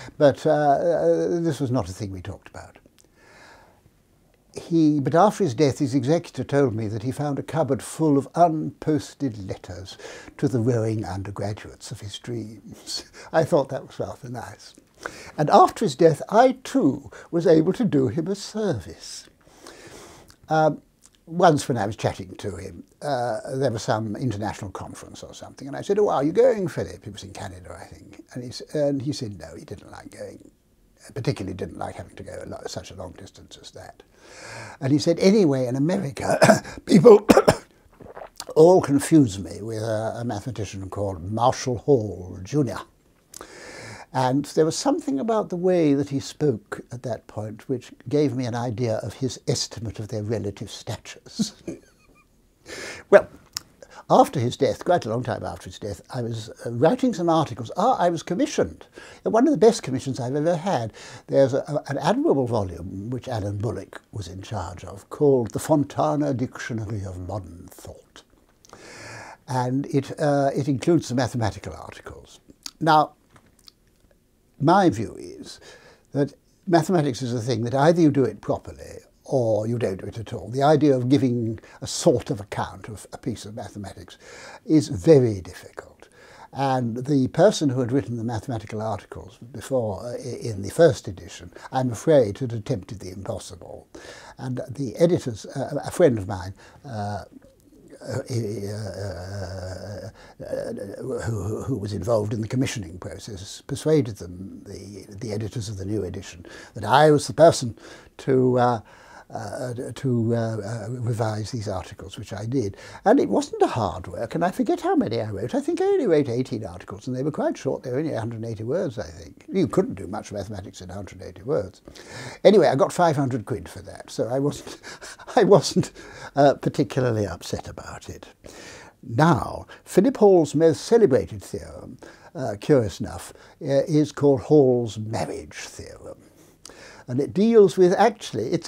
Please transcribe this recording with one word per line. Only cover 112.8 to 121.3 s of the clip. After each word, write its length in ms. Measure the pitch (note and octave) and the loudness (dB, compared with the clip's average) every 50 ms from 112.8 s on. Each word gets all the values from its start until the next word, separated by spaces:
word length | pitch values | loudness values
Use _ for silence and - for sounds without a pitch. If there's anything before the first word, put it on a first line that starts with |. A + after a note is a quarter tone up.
| - - - - - | -16 -18 -18 0 4
And 140 | F#3+ A#3+ C#4+ | 4 6 6
it 100 | - - | 4 2
wasn't 340 | G3 - C#4+ - - A4 | 0 0 -2 -2 0 2
a 40 | F#4+ | 2
hard 400 | - - B2 G#2+ F#2 E2+ F2+ - | 2 2 0 -2 -2 -2 -6 -10
work, 300 | - - - A#2 A2 - | -12 -10 -8 -8 -6 -2
and 80 | D#3+ E3+ | -2 -2
I 80 | F#3 | 0
forget 280 | - - B3 - F4 - | 0 -2 -2 0 -2 -2
how 140 | - E4+ G4 | 0 0 2
many 260 | D#4 A3+ A2 A2+ A#2 | 2 0 0 -2 -4
I 100 | A2 G#2+ | -4 -4
wrote. 220 | G2+ F#2 A2 - | -4 -6 -6 -4
I 80 | - C#4+ | -4 -4
think 200 | C4+ E4 F4 - | -2 -2 -2 0
I 40 | F#4+ | 2
only 220 | G4 G4+ F#4 C#4 | 2 2 2 2
wrote 220 | G3 D#3+ D3+ C#3+ - | 4 4 4 4 2
eighteen 360 | - B2 B2+ - B2 A2 G#2+ | 0 -2 -2 -4 -6 -8 -8
articles, 440 | F#2 F2 F#2 - - G2 G2+ - B2+ | -10 -12 -14 -14 -14 -16 -12 -8 -6
and 80 | B2+ | -6
they 80 | B2+ C#3 | -4 -4
were 80 | D3+ | -4
quite 260 | - - C4 E4 - - | -2 -2 -2 -2 -4 -4
short. 240 | - C#3 - C3+ | -4 -4 -4 -4
They 80 | - - | -6 -6
were 80 | B2 C3+ | -4 -4
only 140 | E3 D3 | -4 -4
a 80 | A#2 A2+ | -4 -4
hundred 160 | A2 A#2+ A#2 | -6 -6 -8
and 80 | A2 A2+ | -8 -8
eighty 180 | A#2 A2+ G2+ | -8 -8 -6
words, 380 | A2 A#2 C#3+ F#3 G3+ D3+ A2 - | -4 -4 -2 -2 -2 -4 -6 -8
I 80 | - E2 | -10 -10
think. 360 | D#2+ - - - - - - - | -14 -16 -18 -20 -20 -20 -12 -4
You 140 | D4 F#3+ E3 | 0 0 0
couldn't 280 | A2+ - F3+ F#3+ - - | 2 2 2 0 0 -4
do 120 | F#2+ F2+ | -8 -8
much 240 | E2+ A2+ G#2 - - | -8 -10 -10 -10 -8
mathematics 500 | G2+ G2+ F#2+ G#2+ G#2 F#2+ F#2+ G2+ - - | -8 -8 -8 -8 -10 -12 -12 -14 -16 -16
in 100 | F#2 F2+ | -14 -12
a 40 | F2 | -12
hundred 260 | G2+ G2 - - F#2 | -12 -12 -14 -14 -16
and 80 | F2 | -16
eighty 140 | - | -16